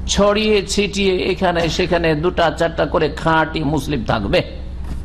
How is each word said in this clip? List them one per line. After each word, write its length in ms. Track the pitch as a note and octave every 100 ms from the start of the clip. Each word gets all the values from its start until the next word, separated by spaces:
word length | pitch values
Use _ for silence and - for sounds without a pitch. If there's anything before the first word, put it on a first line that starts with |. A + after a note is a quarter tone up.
| -
ছড়িয়ে 600 | - G3+ G#3 G#3+ G#3 E3+
ছিটিয়ে 480 | - G3+ G3 F#3+ F#3
এখানে 540 | F#3+ F3+ F#3 E3+ E3
সেখানে 460 | - F3+ F3 E3 D3+
দুটা 360 | E3+ F3+ E3 D3+
চারটা 280 | E3+ E3 D#3
করে 240 | E3+ D3+
খাঁটি 540 | - D#3+ D#3+ D#3 E3
মুসলিম 400 | D3 D3+ C#3 C#3
থাকবে, 380 | G#2+ A2+ G2 D#3+ - - - - - -